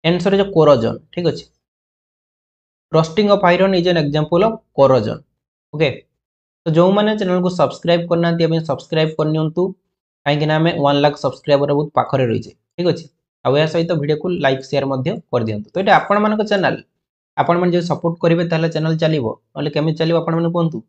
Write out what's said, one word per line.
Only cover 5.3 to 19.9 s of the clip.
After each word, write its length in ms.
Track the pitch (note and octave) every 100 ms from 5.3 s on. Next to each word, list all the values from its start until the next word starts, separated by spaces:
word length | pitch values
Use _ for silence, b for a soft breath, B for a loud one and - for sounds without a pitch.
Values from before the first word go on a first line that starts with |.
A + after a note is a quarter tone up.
| _ _ _ _
ଓକେ, 140 | D3+ D3+ A2 _ _ _ _ _ _ E3+
ତ 0 | D#3
ଯେଉଁମାନେ 340 | F3+ G3+ G#3 G#3+
ଚ୍ୟାନେଲକୁ 300 | F#3+ F3+ F3+ F3+
ସବସ୍କ୍ରାଇବ୍ 420 | C#3 - E3+ E3+ E3+
କରିନାହାନ୍ତି, 320 | E3+ E3+ E3+
ଏବେ 140 | E3 E3 D#3+
ସବସ୍କ୍ରାଇବ୍ 420 | F3 - D#3+ D#3 D#3
କରିନିଅନ୍ତୁ, 440 | D#3 D#3 D#3 E3 F#3 - _ _ _ _ C#3+
କାହିଁକିନା 280 | D3 D3+ D#3
ଆମେ 140 | E3 E3+
ୱାନ୍ 160 | C#3+ C#3+
ଲାଖ 100 | D3 C#3+
ସବସ୍କ୍ରାଇବର 460 | C#3 - - C#3 C#3+ C#3+
ବହୁତ 100 | D#3 -
ପାଖରେ 260 | - C3+ B2
ରହିଛେ, 220 | - A2+ _ _ -
ଠିକ୍ 120 | F3
ଅଛି? 140 | - - _ _ _
ଆଉ 80 | B2 C#3
ଏହା 100 | D#3
ସହିତ 240 | E3+ E3+ E3
ଭିଡ଼ିଓକୁ 260 | C#3+ D3 F3+ F3
ଲାଇକ୍, 200 | C3+ C3+ -
ସେୟାର 140 | C#3+ C3+
ମଧ୍ୟ 180 | C3 C3+ A3 _
କରିଦିଅନ୍ତୁ। 360 | A#2+ A2+ G#2+ G#2
ତ 60 | F3+
ଏଇଟା 140 | G3 E3
ଆପଣମାନଙ୍କ 420 | - G3+ G#3+ G#3+ G#3+
ଚ୍ୟାନେଲ, 260 | G3+ D3 G#2 - _ _ _ _ -
ଆପଣମାନେ 340 | C#3+ F3 F3+
ଯଦି 140 | F3 E3+
ସପୋର୍ଟ 280 | D3 E3+ E3+
କରିବେ, 220 | E3+ E3+ F3
ତାହେଲେ 180 | E3 E3
ଚ୍ୟାନେଲ 260 | D#3+ D#3+ D#3+
ଚାଲିବ, 300 | D#3+ D#3 A2+ - _
ନହେଲେ 160 | - D3
କେମିତି 260 | D3 D#3